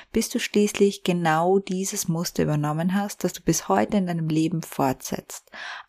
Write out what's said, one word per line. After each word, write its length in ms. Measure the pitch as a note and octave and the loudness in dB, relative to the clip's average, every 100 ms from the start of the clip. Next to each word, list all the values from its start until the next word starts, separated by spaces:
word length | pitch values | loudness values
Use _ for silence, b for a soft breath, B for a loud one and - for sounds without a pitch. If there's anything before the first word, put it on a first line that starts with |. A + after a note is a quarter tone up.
| B | B
bis 180 | A3 A3+ | -2 0
du 100 | A#3+ | -2
schließlich 640 | - G#3 G#3 - G3+ - | 0 2 2 4 2 2
genau 540 | - F3 E3 D#3 F3 G3 | 0 2 2 2 4 2
dieses 500 | F#3+ F#3 F#3+ G3+ - | 2 -4 -4 -4 -2
Muster 360 | E3 E3+ - | -2 -2 0
übernommen 500 | D#3 D3+ D3 D#3 F3 | 0 2 0 0 0
hast, 300 | G3 G3+ - | 0 -2 -2
das 100 | F3+ | -4
du 80 | - | -2
bis 280 | - E3+ - | 0 0 2
heute 280 | A3 G#3+ G#3 | 0 2 0
in 80 | F3+ | 0
deinem 240 | E3 D#3+ | -2 0
Leben 320 | D#3 D#3+ E3 | 2 2 0
fortsetzt. 880 | - - C3+ C3+ - - - - - B B B | -4 -2 -2 -2 -6 -8 -8 -16 -16 B B B